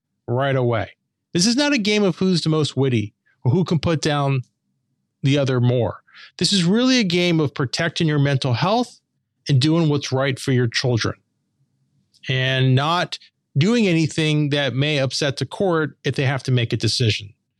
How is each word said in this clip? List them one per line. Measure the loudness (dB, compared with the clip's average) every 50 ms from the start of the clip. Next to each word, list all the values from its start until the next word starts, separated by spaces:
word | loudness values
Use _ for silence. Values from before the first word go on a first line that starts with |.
| _ _ _ _ -8
right | -4 -2 -2 0 0 0
away? | 0 0 0 0 -2 -4 -6 -12 _ _ _ _ _ _ _
This | 0 2 2
is | 2 2
not | 2 0 0
a | 0
game | 0 0 0 2 2 2
of | 0 0
who's | 0 0 0 0 0
the | 0 0
most | 0 0 0 -2 -2
witty | -2 0 0 0 0 -2 -4 _ _ _ _ _ _ -2
or | 0 0
who | 0 0
can | 0 0 0
put | 0 0 -2 0
down | 0 0 0 0 0 0 -2 -2 -4 _ _ _ _ _ _ _ _ _ _ _ _ _ _ _
the | 0 2 2
other | 2 2 2 0 2
more. | 2 2 2 2 0 -2 -4 -10 _ _ -20 -20 -20 -14 _
This | -4 -2 0 0
is | 2 2
really | 2 2 2 2 2 2 2
a | 2
game | 0 0 0 0 2 2 2
of | 0 -2 -2
protecting | -4 -4 -4 -2 -4 -4 -4 -2 -2 0
your | 0 2 2
mental | 2 2 0 0 0 0 -2
health | 0 0 0 0 0 -2 -4 -8 _ _ _ _ _ _ _ _ _ -4 0
and | 0 2
doing | 2 2 2 2 2 2
what's | 0 0 -2 -2 -2
right | -2 -2 -2 -2 -4
for | -2 0 0
your | 2 0
children | 0 -2 -2 -2 0 0 0 -2 -4 -6 _ _ _ _ _ _ _ _ _ _ _ _ _ _ _ _ _ _ _ _ _ -6 -4
and | -2 0 0 0 0 2 2 4 2
not | 2 2 0 0 -2 -2 -4 -6 -14 -16 -18 _ _ _ _ -2
doing | 0 2 2 2 2 2
anything | 2 2 2 2 0 0 -2 0 0 0 0 0 0
that | 0 -2 -2 -2 -2
may | -2 -2 0 0 0
upset | -2 -2 -2 -2 -2 -2 -2
the | -4 -8
court | -8 -4 -4 -2 0 0 0 -2 -4 -6 _ -6
if | -6 -2
they | -2 -2
have | -2 -2 -2 -2
to | -2 0
make | 0 0 -2
a | -4
decision. | -2 -2 -2 -2 0 0 -2 -2 -4 -8 -14 -20 _ _ _ _